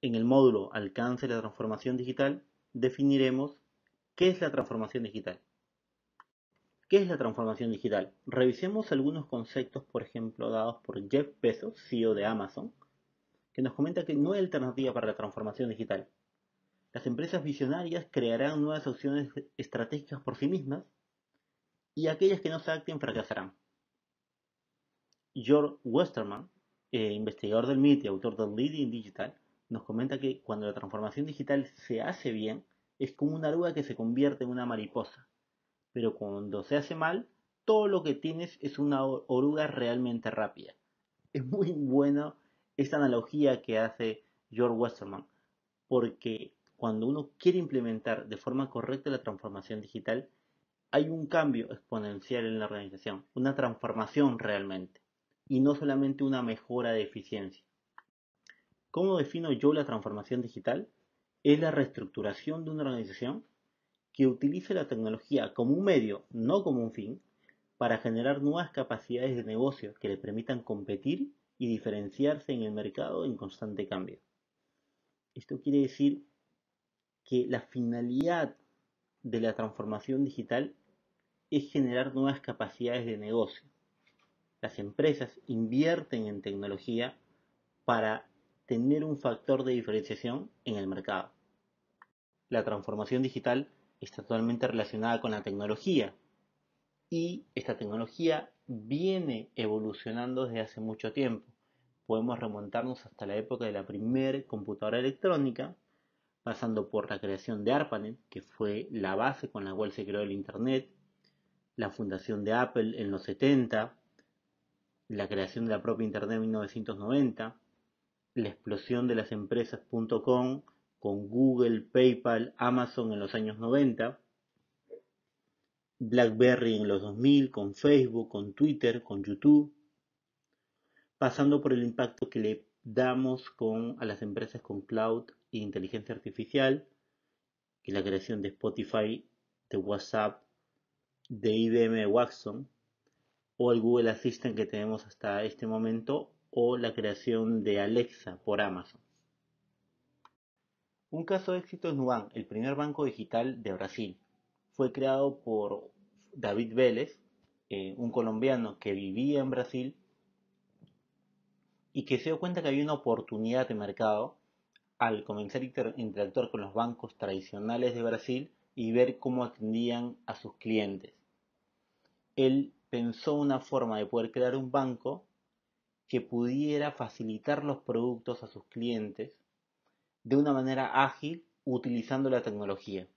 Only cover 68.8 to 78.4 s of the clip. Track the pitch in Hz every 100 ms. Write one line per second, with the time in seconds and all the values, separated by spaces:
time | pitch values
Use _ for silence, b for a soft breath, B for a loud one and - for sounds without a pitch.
68.8 | 127 113 - 123 135 123 107 110 135 135
69.8 | 104 - 104 98 - 107 113 123 - 104
70.8 | 98 101 139 175 285 - _ _ 120 110
71.8 | 113 104 101 - 139 147 - 123 110 107
72.8 | 104 - - 87 131 110 98 - 107 98
73.8 | 98 95 92 - _ _ _ _ _ _
74.8 | _ _ _ _ _ - - 139 143 143
75.8 | 135 - 143 143 - _ _ _ _ _
76.8 | _ _ _ _ _ 127 123 123 - 127
77.8 | 117 117 120 123 165 175